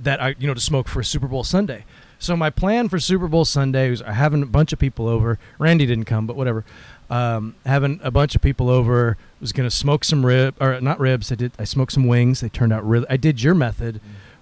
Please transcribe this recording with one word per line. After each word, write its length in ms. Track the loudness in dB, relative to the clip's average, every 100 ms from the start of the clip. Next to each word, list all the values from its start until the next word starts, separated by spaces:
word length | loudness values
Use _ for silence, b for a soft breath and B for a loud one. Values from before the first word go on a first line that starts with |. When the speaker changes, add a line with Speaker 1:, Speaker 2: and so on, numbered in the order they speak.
Speaker 1:
that 180 | -4 -2
I, 120 | -4 -4
you 80 | -4
know, 80 |
to 60 | -4
smoke 280 | -2 -2 -2
for 140 | -4
Super 260 | -4 -4 -4
Bowl 160 | -4
Sunday. 400 | -2 0 0 -4 -16 B B B
So 160 | -4
my 140 | -2 0
plan 400 | 0 0 0 0
for 100 | -2
Super 300 | 0 0 2
Bowl 160 | 2
Sunday 460 | 2 0 0 2 0
was 100 | -2
having 420 | -4 0 2 2
a 40 | 2
bunch 260 | 2 2
of 60 | 0
people 280 | -2 -2 -2
over. 320 | 0 0 -2 B -2
Randy 260 | 2 4
didn't 220 | 2 0 0
come, 200 | -2 -2
but 80 |
whatever. 300 | -4 -4 -4 -6 B B B -6
Um, 460 | -4 -2 -4 -6 -8 -2
having 340 | 0 0 -2
a 80 | -2
bunch 240 | 2 2
of 60 | 2
people 300 | 0 2 2
over, 480 | 4 4 2 2 -2 b _
was 140 | -8
gonna 160 | -4 -4
smoke 320 | -2 0 0
some 220 | 0 2
rib, 300 | 4 4 2 0
or 180 | -2 0
not 180 | -2 0
ribs. 320 | 0 0 -2
I 40 |
did. 180 | -6 -6 -6
I 60 |
smoked 280 | -4 -2 0
some 140 | 2 2
wings. 340 | 4 4 0
They 80 | -4
turned 240 | 0 0
out 160 | 2 2
really. 160 | 0 2
I 80 | 0
did 240 | 0 2
your 120 | 2
method, 420 | 2 0 -4 -8 -8
Speaker 2:
Mm. 40 | -14 -20 B B